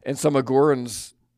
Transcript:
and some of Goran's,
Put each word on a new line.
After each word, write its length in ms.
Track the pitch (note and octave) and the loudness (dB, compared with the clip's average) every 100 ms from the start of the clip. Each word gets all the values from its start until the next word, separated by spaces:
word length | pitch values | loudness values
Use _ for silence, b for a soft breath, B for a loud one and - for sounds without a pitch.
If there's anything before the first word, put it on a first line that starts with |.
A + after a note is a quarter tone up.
| - | -8
and 140 | C#3 | -2
some 160 | D3+ C#3+ | 0 0
of 100 | B2+ | 2
Goran's, 720 | C3+ D3+ C3+ B2 A2 - _ _ | 4 4 2 -4 -12 -16 _ _